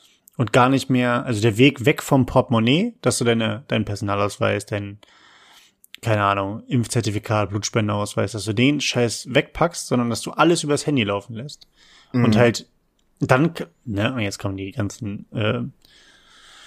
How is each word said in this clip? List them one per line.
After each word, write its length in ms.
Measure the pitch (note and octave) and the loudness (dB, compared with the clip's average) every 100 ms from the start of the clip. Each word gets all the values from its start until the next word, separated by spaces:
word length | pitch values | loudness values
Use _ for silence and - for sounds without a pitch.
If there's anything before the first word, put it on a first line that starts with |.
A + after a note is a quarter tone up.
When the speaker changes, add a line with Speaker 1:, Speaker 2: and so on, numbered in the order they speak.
| _ _ _ | _ _ _
Speaker 1:
und 160 | - A2+ | -4 0
gar 180 | C3 B2+ | 4 4
nicht 200 | C3+ - | 2 2
mehr, 360 | B2+ B2 A#2+ | 0 2 0
also 160 | C3+ G#2 | -2 0
der 160 | A#2 G2+ | 2 6
Weg 280 | C3+ B2 | 4 6
weg 160 | A2 D#3 | 0 0
vom 240 | - C#3 | 2 2
Portemonnaie, 720 | A#2+ C3 - A2+ A#2 D#3 A#3+ - | 4 2 2 2 4 2 0 -2
dass 180 | B2+ - | -2 0
du 40 | |
deine, 400 | A#2+ A#2 A2 G#2+ - | 0 2 0 -4 -4
deinen 180 | A#2 | -2
Personalausweis, 800 | G#2 G2+ G2+ G2+ G#2 - G#2+ G#2 | -2 -4 -2 0 -2 0 -2 -2
dein, 320 | - G#2 G2+ G2+ - _ _ _ _ - _ _ _ - | -4 -6 -8 -14 -20 _ _ _ _ -20 _ _ _ -8
keine 220 | A#2 G#2+ | -2 2
Ahnung, 400 | G2+ G2 G2 A2 B3+ | 2 2 -2 -8 -2
Impfzertifikat, 840 | C3 A2+ A#2+ A2+ G#2 - G#2+ G2 | -2 0 -2 -2 -4 -2 -2 -2
Blutspendeausweis, 800 | G2+ - A#2 G#2 G#2 G#2 A2+ G2+ | -4 -4 -2 -2 -4 -4 -4 -4
dass 140 | A2 | -4
du 80 | G2 | -4
den 280 | G#2+ C3 D3 | 2 2 2
Scheiß 520 | - B2 A#2+ - C3+ | -2 0 -2 -4 0
wegpackst, 540 | A2+ - - E3 - - | 0 0 -2 -2 -2 -4
sondern 220 | B2 A#2+ | -2 0
dass 120 | A2 | -4
du 100 | E3 | -6
alles 320 | - E3 E3+ | 2 2 2
übers 240 | D3 C#3+ D#3 | 0 -2 0
Handy 160 | C#3 | 0
laufen 320 | G2+ G2+ - | 0 -2 -6
lässt. 320 | A2 D3 - - _ _ - _ | -12 -12 -16 -20 _ _ -20 _
Und 240 | B2+ A#2 | 0 4
Speaker 2:
Mhm. 0 | |
Speaker 1:
halt 320 | A2 A#2+ - - _ _ _ _ _ | 6 4 2 -10 _ _ _ _ _
dann 340 | B2+ C3 E3 | 0 2 2
k-, 140 | - - _ | -2 -12 _
ne, 280 | B2 G2 A2+ | -8 -2 -2
und 60 | C3 | -2
jetzt 200 | G2+ - | -4 -4
kommen 180 | G2+ G2 | -8 -6
die 140 | G2 | -8
ganzen, 540 | A2 G2+ - G#2 G#2 - | -6 -6 -6 -10 -10 -10
äh, 280 | A#2 G#2+ B2 C3 - _ _ _ _ _ - - - | -4 -2 -2 -8 -14 _ _ _ _ _ -20 -20 -20